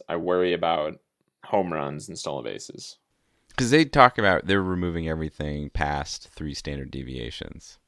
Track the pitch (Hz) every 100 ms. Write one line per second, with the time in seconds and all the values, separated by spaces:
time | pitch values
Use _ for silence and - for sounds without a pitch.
0 | - 82 85 90 90 87 85 82 76 -
1 | _ _ _ _ - 104 90 78 71 73
2 | - 76 80 69 58 50 - - - -
3 | _ _ _ _ _ - 120 151 151 147
4 | 123 - 101 87 85 98 92 90 87 82
5 | 80 78 78 - 76 73 73 - 73 73
6 | 71 - - - 78 69 76 71 67 67
7 | 64 64 58 - - - - -